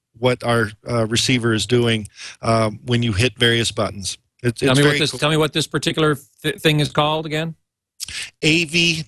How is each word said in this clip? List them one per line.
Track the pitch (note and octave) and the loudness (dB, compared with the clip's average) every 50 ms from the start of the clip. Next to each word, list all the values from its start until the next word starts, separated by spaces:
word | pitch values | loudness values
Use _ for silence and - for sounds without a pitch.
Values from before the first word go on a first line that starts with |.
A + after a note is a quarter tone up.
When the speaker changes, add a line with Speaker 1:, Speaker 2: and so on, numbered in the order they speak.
| _ _ _ - | _ _ _ -2
Speaker 1:
what | A#2 B2+ B2+ A#2+ - | 0 0 0 0 0
our, | A#2+ A#2+ A#2 A2+ G#2 G#2+ - _ - | 0 0 0 0 -2 -4 -12 _ -4
uh, | A#2+ A#2 A2+ | -2 -2 0
receiver | G#2+ A#2 A2 - - C3 B2 A2+ A#2 A2+ | 0 0 0 2 2 2 2 2 2 0
is | G#2+ G2+ | 0 0
doing, | - B2+ B2 A#2+ A#2 A2+ A2 G#2+ - - - - - - - - | 0 2 2 2 2 0 -2 -4 -8 -14 -18 -18 -18 -16 -6 -2
um, | A#2 A2+ A2+ A2+ G#2+ G#2+ A2+ - | 0 2 2 2 0 -4 -6 -4
when | - A#2+ A#2 A#2+ | -2 0 0 0
you | A#2 G#2+ | 0 0
hit | F#2 B2 B2+ G#2+ - | 2 0 0 0 0
various | B2 A#2 A#2 A#2 A#2 - | 2 2 2 2 0 -2
buttons. | - - G#2+ G2 G2 G2+ F#2+ - - - _ _ _ _ - | -2 -2 -4 -4 -4 -6 -8 -10 -10 -10 _ _ _ _ -4
It's, | A#2+ A2+ - | -4 -4 0
Speaker 2:
Tell | C3+ C3+ C3 | 0 2 4
Speaker 1:
it's | C#3 | 4
Speaker 2:
me | C#3+ | 4
what | D3 | 4
Speaker 1:
very | D3 D3 | 4 2
Speaker 2:
this, | D3+ C#3 - | 0 -2 -2
Speaker 1:
cool. | B2+ | -2
Speaker 2:
tell | D3 D3 | -2 0
me | D#3 D3+ | 2 2
what | D#3 D3 - | 0 0 0
this | E3+ C#3+ | -2 -4
particular | - - D#3 - E3 D#3+ - D#3 D#3 D3 C3+ - _ _ _ - | -2 -4 -4 -4 -2 -2 0 0 0 0 -2 -6 _ _ _ -8
th-, | D#3 - - | -8 -6 0
thing | - D#3+ D3+ D3+ | 0 2 2 2
is | D3 C3 | 0 0
called | - - D3 D3+ D#3 D#3+ D#3+ | 0 0 2 2 0 -2 -4
again. | D#3+ D3 D3+ D#3+ E3 D#3+ - _ _ _ _ _ _ _ _ - - - - - - - _ - | -4 -4 -4 -4 -6 -8 -12 _ _ _ _ _ _ _ _ -14 -12 -10 -12 -12 -12 -12 _ 0
Speaker 1:
A | D#3 D#3 E3+ F3 | 2 2 2 2
V | D3 D3+ F3 E3+ E3+ E3 D#3+ D3+ | 0 2 2 2 2 2 -2 -4